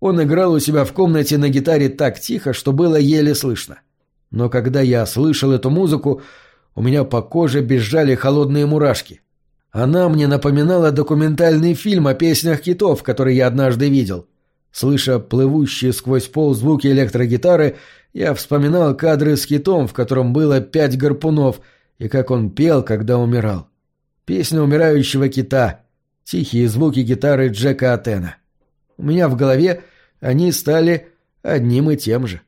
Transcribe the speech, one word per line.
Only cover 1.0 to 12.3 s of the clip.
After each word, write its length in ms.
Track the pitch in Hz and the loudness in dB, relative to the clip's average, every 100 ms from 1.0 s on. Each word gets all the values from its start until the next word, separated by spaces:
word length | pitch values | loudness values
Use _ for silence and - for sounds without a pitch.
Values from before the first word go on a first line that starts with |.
| 180 160 143 147 | 2 2 0 0
на 100 | 143 | 0
гитаре 400 | 135 139 156 135 | 0 0 0 0
так 320 | 135 139 - | 0 -4 -4
тихо, 320 | - 240 135 | -8 -6 -6
что 200 | 117 139 | -4 -2
было 240 | 135 170 156 | 0 2 2
еле 380 | 143 156 147 | 2 2 2
слышно. 440 | 143 135 110 - - _ _ _ _ _ | 0 -4 -6 -10 -18 _ _ _ _ _
Но 200 | 110 120 | -4 -2
когда 300 | 123 120 139 | -2 -2 0
я 260 | 131 120 110 | 2 2 0
слышал 460 | 120 156 147 139 | 0 0 0 0
эту 180 | 131 131 | 0 0
музыку, 500 | 160 185 143 143 135 - - _ _ _ | 0 0 0 -2 -4 -8 -20 _ _ _
у 80 | - | -4
меня 220 | 117 143 | 0 0
по 180 | 131 117 | 0 -4
коже 400 | - 165 160 139 | -2 -2 0 0
бежали 520 | 120 131 104 160 143 | 0 0 0 0 2
холодные 520 | 127 135 147 143 147 147 | 0 0 0 0 0 0
мурашки. 560 | 151 143 110 - - _ _ _ _ _ | 0 0 -2 -6 -20 _ _ _ _ _
Она 380 | 107 127 175 175 | -2 0 2 2
мне 180 | 156 143 | 2 2
напоминала 640 | 143 143 143 156 180 156 | 0 0 2 2 2 2
документальный 840 | 139 147 151 156 156 170 156 170 | 0 0 0 0 2 2 4 2
фильм 320 | 165 208 190 143 | 0 0 0 0
о 80 | |
песнях 480 | 135 165 | 2 0